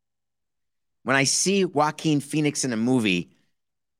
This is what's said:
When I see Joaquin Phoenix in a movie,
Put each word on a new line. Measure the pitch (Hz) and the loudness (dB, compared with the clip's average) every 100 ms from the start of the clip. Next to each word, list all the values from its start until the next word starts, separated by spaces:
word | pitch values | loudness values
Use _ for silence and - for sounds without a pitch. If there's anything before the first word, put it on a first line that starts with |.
| _ _ _ _ _ _ _ _ _ _ | _ _ _ _ _ _ _ _ _ _
When | - 135 | -2 0
I | 135 | 2
see | - 180 196 185 | 0 0 2 0
Joaquin | 139 151 151 160 147 | 0 0 0 -2 0
Phoenix | - 151 147 143 135 | -2 -2 -2 -2 -4
in | |
a | 113 | -2
movie, | 117 131 107 90 82 _ _ _ _ _ _ _ | 0 2 2 0 -2 _ _ _ _ _ _ _